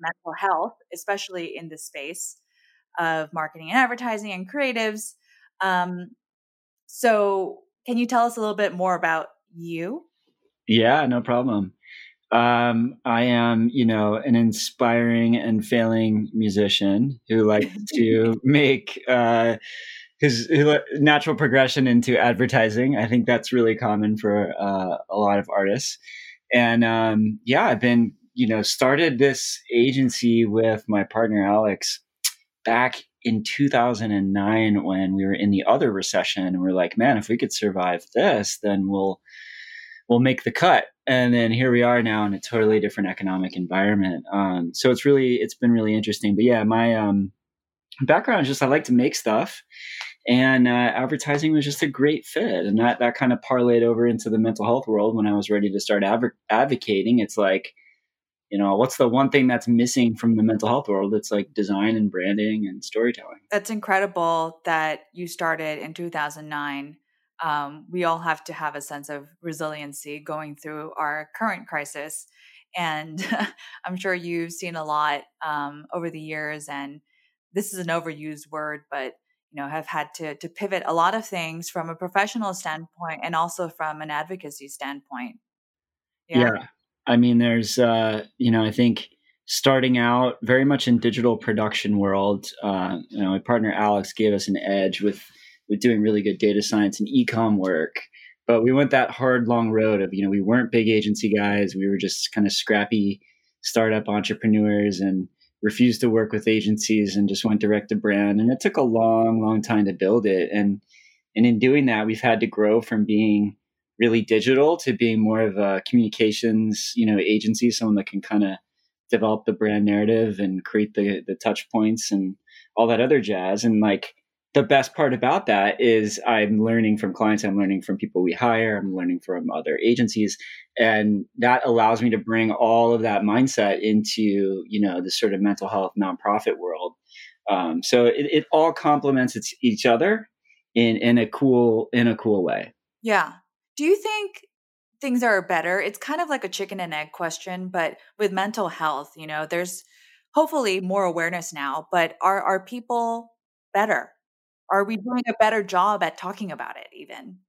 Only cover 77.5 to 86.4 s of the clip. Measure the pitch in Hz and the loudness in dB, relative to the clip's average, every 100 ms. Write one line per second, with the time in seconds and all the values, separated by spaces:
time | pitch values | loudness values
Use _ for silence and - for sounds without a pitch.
77.5 | 185 202 190 170 165 165 151 156 147 151 | -8 -8 -8 -6 -6 -6 -12 -14 -16 -12
78.5 | 156 151 151 _ 139 127 - _ _ _ | -10 -8 -10 _ -10 -10 -14 _ _ _
79.5 | 143 139 156 156 156 151 - 156 143 170 | -14 -10 -10 -8 -8 -8 -10 -14 -12 -16
80.5 | - 196 185 - 165 170 220 220 185 160 | -10 -6 -4 -2 0 0 -2 -6 -10 -8
81.5 | 165 170 180 165 160 180 196 214 240 202 | -10 -10 -10 -10 -10 -4 -2 -2 -4 -6
82.5 | 185 165 156 165 _ 170 156 170 165 170 | -6 -8 -10 -12 _ -12 -8 -4 -4 -4
83.5 | - 170 - 156 151 156 147 156 185 151 | -6 -8 -8 -8 -8 -8 -8 -8 -12 -14
84.5 | - 139 - 139 143 - 127 123 - _ | -16 -18 -12 -10 -10 -14 -14 -14 -16 _
85.5 | _ _ _ _ _ _ _ _ 127 | _ _ _ _ _ _ _ _ 2